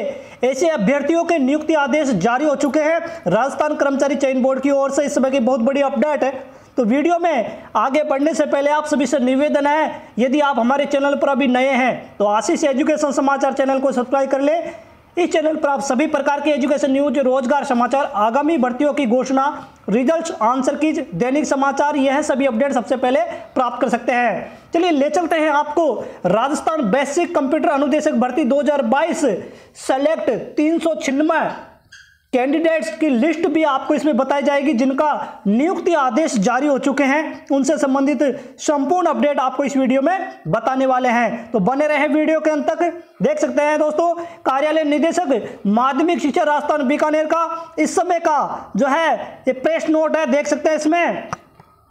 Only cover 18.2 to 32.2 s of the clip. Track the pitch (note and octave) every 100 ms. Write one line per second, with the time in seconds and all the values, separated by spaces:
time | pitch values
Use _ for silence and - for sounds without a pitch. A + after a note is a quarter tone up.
18.2 | G#3+ B3 D4 E4 B3 A#3+ D4 C#4+ B3+ B3+
19.2 | B3+ C4+ C#4 D4+ - - - G#3 C4 E4
20.2 | E4 - A3 C4 C4 C4+ D#4 D#4 C4 E3
21.2 | B3 C#4 B3+ C#4+ C#4 C4+ D4 D4+ C4+ C4+
22.2 | D4+ C4+ C#4 A3 C#4 C4 - C4 B3+ C4+
23.2 | E4+ - - - B3 C4 B3+ A#3 A#3 B3
24.2 | A#3+ F3 - - - E4 F4+ D4 C#4+ D4+
25.2 | E4 E4 D#4 C#4+ D4 D4 D#4 G#3+ - -
26.2 | F3 G3+ C4 D4 - D#4+ A3 B3 C#4 E4+
27.2 | F4 D#4+ C4+ D#4 E4 C#4+ D4 D4+ D#4 B3
28.2 | B3 D#4+ B3 C#4 C#4 C#4+ A3+ C4 E4 E4
29.2 | C#4+ F#3 - - - - - C4+ C#4+ D#4+
30.2 | D4+ G#3 - - D4+ E4 E4 D#4 - C4+
31.2 | D#4 D#4+ G#3 - - - _ - - _